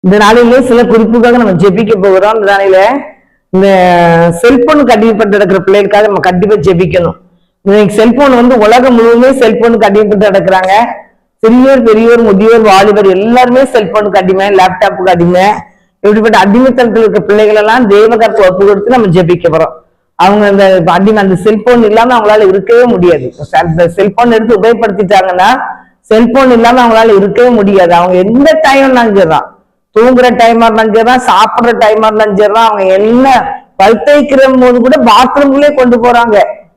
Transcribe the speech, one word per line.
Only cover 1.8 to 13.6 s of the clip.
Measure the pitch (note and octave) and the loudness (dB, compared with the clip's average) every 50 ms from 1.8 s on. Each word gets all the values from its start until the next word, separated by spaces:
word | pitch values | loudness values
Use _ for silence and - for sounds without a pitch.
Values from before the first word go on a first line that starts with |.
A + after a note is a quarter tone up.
| A#3 G#3 A3+ F#3+ | -2 -2 -2 -2
போகிறோம். | F#3 G3+ F#3+ F#3+ F#3+ G#3 A3 | 0 0 0 2 0 0 -2
இந்த | A3 G3+ G3 | -2 -2 -2
நாளில | G3+ G3 G3 G3 F#3+ F#3 G3 A3 C4+ C#4+ - - - _ _ _ _ _ _ _ | -2 -2 0 0 2 2 2 0 -2 -4 -8 -12 -20 _ _ _ _ _ _ _
இந்த | - F#3 G3 G3 F#3+ F#3 F3+ F3+ F3 F3 F3 E3+ E3+ E3 E3+ E3+ E3+ E3+ | -2 0 0 2 2 2 2 2 2 2 2 0 2 2 0 0 -2 0
செல்போனுக்கு | - A#3+ C#4 B3 - - D4+ D4 C#4 A#3 A#3+ | 0 0 2 2 0 0 0 0 0 0 0
அடிமைப்பட்டு | G#3 A3 A3+ A3 G3 A3 G3+ G3 | 0 0 0 0 -2 -2 -2 0
நடக்கிற | G#3 G#3 F3 F#3+ F#3+ F3+ | -2 0 0 -2 -2 -2
பிள்ளைகளுக்காக | F#3+ G3 G#3 G3+ G3+ G#3 G#3 G#3+ G#3+ | 0 0 0 0 0 0 0 0 0
நம்ம | G3+ F3+ F3+ F#3 | -2 -2 -2 -2
கண்டிப்பா | F3+ F3+ G3+ G3+ G#3+ G3 D3 | -2 -2 -2 0 -2 0 0
ஜெபிக்கணும். | F#3+ F#3 E3+ F3 D#3 D3+ F3+ - - - _ _ _ _ _ _ _ _ _ _ | -2 -2 0 -2 -2 -2 -4 -4 -4 -8 _ _ _ _ _ _ _ _ _ _
இன்னைக்கு | G3 G3+ G#3+ G#3 G3 G#3 - | 0 0 2 0 0 0 0
செல்போன் | A3 A#3+ A#3 B3+ D4 C4+ B3+ A#3+ | 0 0 2 0 0 0 2 2
வந்து | A#3+ B3 C4 A#3 G#3+ | 2 0 2 2 2
உலகம் | G#3 A#3 B3+ B3 C4+ B3 | 2 2 2 2 2 0
முழுவதுமே | A3+ A3+ A#3 A#3 A#3 B3 C4+ C4+ C4 | 2 2 2 2 2 2 0 0 0
செல்போனுக்கு | B3 A3+ A3 - A3+ A#3 A#3 G#3+ A3 G3+ | 0 0 0 0 0 -2 0 0 -2 0
அடிமைப்பட்டு | G3 G#3+ A3 G3+ G#3 G3 G#3+ G3+ | 0 0 0 0 0 0 0 0
நடக்கிறாங்க. | F#3+ G3 E3 F#3+ F#3+ F#3 F#3 F#3 G3 G#3+ A#3+ C4 - - - _ _ _ _ _ _ _ | 0 0 0 0 -2 -2 0 0 0 0 0 -2 -6 -16 -18 _ _ _ _ _ _ _
சிறியோர், | - A3+ A#3+ B3+ B3+ C4+ C#4 C4 A#3 A3+ | 0 0 2 2 2 2 2 2 2 2
பெரியோர், | G#3+ A3 A3+ A#3 A#3+ A#3 A#3 G#3+ | 2 2 2 2 2 2 2 0
முதியோர், | G3 F#3+ G#3+ A3+ A#3 A#3 A3 G#3+ | 0 0 2 2 2 2 2 2
வாலிபர் | F#3+ F#3+ G3+ G#3+ G3+ G#3 G3+ F#3+ F#3 | 2 2 2 2 0 0 0 0 0
எல்லாருமே | F#3 G3+ A3+ A#3 B3 B3+ A#3+ A#3+ C4 | 0 -2 0 0 0 0 2 2 0